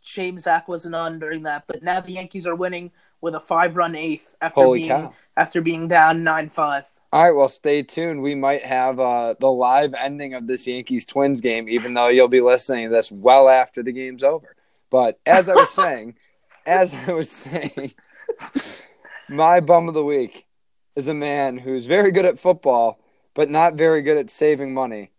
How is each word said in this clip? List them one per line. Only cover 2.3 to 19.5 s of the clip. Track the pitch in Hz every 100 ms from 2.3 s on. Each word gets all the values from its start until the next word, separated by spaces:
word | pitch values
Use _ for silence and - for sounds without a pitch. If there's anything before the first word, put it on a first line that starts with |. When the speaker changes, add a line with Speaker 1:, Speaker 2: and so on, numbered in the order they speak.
| 190 175
Speaker 1:
are |
winning | 170 180 175 175 _ _ _
with | 170
a | 156
five-run | - 165 175 165 170 156
eighth | 160 147 - _
after | 160 143
Speaker 2:
Holy | 131 127
Speaker 1:
being, | 160
Speaker 2:
cow. | 139 160 _ _ -
Speaker 1:
after | 160 180
being | 160 165 165
down | 170 156 165
nine | 165 160 156
five. | - 147 143 - _ _
Speaker 2:
All | 151
right, | 175
well, | 147 135
stay | - 147 147
tuned. | 135 - 170 147
We | 139
might | 143 135 143
have, | 117 131 131 127
uh, | 127 120 117 110
the | 135
live | 127 127 135 147
ending | 127 135 143 139
of | 127 117
this | 127 127
Yankees-Twins | 123 120 123 - 139 139 131
game, | 117 113 110
even | 117 120
though | 123 120
you'll | 127 120
be | 127
listening | 123 127 - 120 113
to |
this | 113 -
well | 101 113 131 131
after | 131 123 -
the | 120
game's | 123 131 123
over. | 135 156 - _ _ _ _
But | 131 120 - -
as | 185 185
I |
was | 185 -
Speaker 1:
<laughs> |
Speaker 2:
saying, | - 180 123 113 117 _ _ _ _
as | - 180 180
I | 139 127
was | 165 151
saying, | - 135 160 147 - 135 _ _ _ - - - 269 - - - _ - - -
my | 143 160